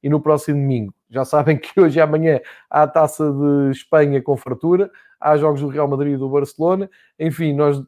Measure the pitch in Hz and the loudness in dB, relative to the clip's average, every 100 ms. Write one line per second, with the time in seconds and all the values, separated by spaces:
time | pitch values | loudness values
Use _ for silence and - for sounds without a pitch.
0 | 139 147 151 151 - 143 135 123 101 - | -2 0 2 0 0 -2 0 -2 -4 -12
1 | _ 123 131 151 143 147 - - 165 151 | _ -8 -2 0 2 0 -2 2 4 4
2 | 151 156 160 139 - - _ 147 151 160 | 2 2 2 0 -4 -18 _ 0 2 2
3 | 151 - 151 139 147 143 139 135 - 160 | 0 0 -4 0 0 2 0 -2 0 2
4 | 147 139 135 131 - 127 165 180 196 - | 2 0 -2 -4 -4 -4 0 0 0 -6
5 | _ _ 151 151 156 143 143 143 143 135 | _ _ 0 2 2 -2 -4 -4 -2 -2
6 | 143 135 135 143 139 - 165 190 196 _ | -2 -4 -2 -2 -4 -2 -2 -2 -4 _
7 | _ _ 160 156 160 143 147 139 | _ _ -6 -2 -2 0 0 0